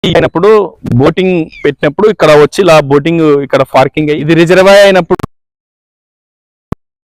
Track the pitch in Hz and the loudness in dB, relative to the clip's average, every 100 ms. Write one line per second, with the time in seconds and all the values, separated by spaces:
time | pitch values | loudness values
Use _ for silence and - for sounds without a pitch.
0 | 190 185 147 160 196 214 190 - - 120 | -2 -2 -2 -2 0 0 -2 -10 -6 -2
1 | 139 151 185 180 160 - 147 139 151 143 | -2 -2 -2 -4 -6 -6 -6 -4 -6 -2
2 | 214 202 160 151 143 - 190 156 139 143 | -2 0 2 2 2 0 2 2 2 -2
3 | 151 170 156 143 139 135 131 135 139 - | 0 -2 0 0 -2 -4 0 0 0 -2
4 | 151 151 151 160 165 185 190 196 202 185 | -4 -4 -2 0 2 2 4 4 4 2
5 | 170 185 - _ _ _ _ _ _ _ | -2 -6 -6 _ _ _ _ _ _ _
6 | _ _ _ _ _ _ _ - _ _ | _ _ _ _ _ _ _ -20 _ _
7 | _ | _